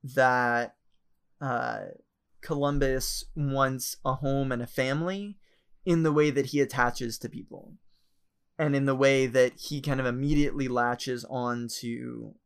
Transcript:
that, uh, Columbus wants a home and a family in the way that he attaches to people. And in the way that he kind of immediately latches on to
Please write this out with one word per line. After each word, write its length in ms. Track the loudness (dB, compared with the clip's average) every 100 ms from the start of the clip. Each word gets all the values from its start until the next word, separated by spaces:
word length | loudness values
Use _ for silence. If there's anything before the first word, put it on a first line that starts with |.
that, 720 | -2 4 4 4 2 0 -2 _ _ _ _ _ _ _
uh, 400 | -4 -2 -2 -6 -10 -16 _ _ _ _
Columbus 840 | -6 -2 0 2 0 0 -2 -6 -8
wants 600 | -4 -2 2 0 0 -8 -6
a 100 | -4
home 380 | -2 0 0 0
and 80 | -4
a 40 | -4
family 720 | -2 0 0 -2 -4 -8 -14 _ _ _ -8 0
in 160 | 4
the 100 | 4
way 180 | 4 4
that 160 | 2 0
he 140 | 0
attaches 580 | 0 2 0 0 -8 -8
to 100 | -10
people. 440 | -12 -16 -18 -20 -20 _ _ _ _ _ _ _ -4
And 180 | 0 2
in 80 |
the 100 | 2
way 320 | 4 4 6 4
that 280 | 4 4 2
he 220 | -8 -6
kind 180 | -2 -2
of 80 | -2
immediately 600 | 0 2 4 4 2 -2
latches 560 | 0 0 -2 -4 -6 -6
on 400 | -4 -2 -4 -6 -8
to 540 | -6 -6 -8 -10 -14 -18